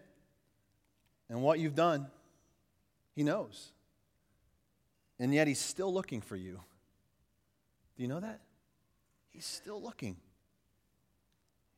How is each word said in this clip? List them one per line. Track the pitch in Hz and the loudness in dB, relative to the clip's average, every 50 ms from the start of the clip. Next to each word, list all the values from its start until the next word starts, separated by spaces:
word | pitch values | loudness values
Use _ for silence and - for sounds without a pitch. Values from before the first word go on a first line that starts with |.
| - - - _ _ _ _ _ _ _ _ _ _ _ _ _ _ _ _ _ _ _ _ _ _ - | -20 -20 -20 _ _ _ _ _ _ _ _ _ _ _ _ _ _ _ _ _ _ _ _ _ _ -8
and | 117 120 131 | -4 2 4
what | 147 160 156 | 4 4 4
you've | 160 156 139 | 2 0 4
done. | 151 165 175 156 143 139 135 - - - _ _ _ _ _ _ _ _ _ _ _ _ _ _ _ _ _ _ | 4 6 6 6 4 0 -4 -12 -20 -20 _ _ _ _ _ _ _ _ _ _ _ _ _ _ _ _ _ _
He | 147 147 | 2 2
knows. | 147 165 214 160 107 104 - - - - _ _ _ _ _ _ _ _ _ _ _ _ _ _ _ _ _ _ _ _ _ _ _ _ _ _ _ _ - | 4 4 2 0 -4 -10 -16 -18 -18 -20 _ _ _ _ _ _ _ _ _ _ _ _ _ _ _ _ _ _ _ _ _ _ _ _ _ _ _ _ -2
And | 123 131 143 | 0 2 4
yet | 151 156 151 | 6 6 4
he's | 135 - | 4 0
still | - - - - 185 196 180 | -2 -4 -4 -2 -2 0 0
looking | 190 185 - 147 110 | 0 -2 -2 -6 -8
for | 98 - 110 | -8 -8 -10
you. | 92 92 92 90 92 87 - _ _ _ _ _ _ _ _ _ _ _ _ _ _ _ _ _ _ _ _ _ _ _ _ _ | -8 -8 -10 -12 -14 -16 -20 _ _ _ _ _ _ _ _ _ _ _ _ _ _ _ _ _ _ _ _ _ _ _ _ _
Do | - 123 | -6 -4
you | 123 | -4
know | 135 170 | -4 -4
that? | 202 220 214 - - _ _ _ _ _ _ _ _ _ _ _ _ _ _ _ _ _ | -6 -8 -12 -14 -18 _ _ _ _ _ _ _ _ _ _ _ _ _ _ _ _ _
He's | - - 160 | -18 -14 -12
still | - - - - 190 208 208 - | -10 -10 -10 -10 -10 -10 -8 -10
looking. | 233 220 - - 104 90 85 - - _ _ _ _ _ _ _ _ _ _ _ _ _ _ _ _ _ _ _ _ _ _ _ _ _ _ _ _ _ | -10 -10 -6 -6 -6 -6 -8 -14 -20 _ _ _ _ _ _ _ _ _ _ _ _ _ _ _ _ _ _ _ _ _ _ _ _ _ _ _ _ _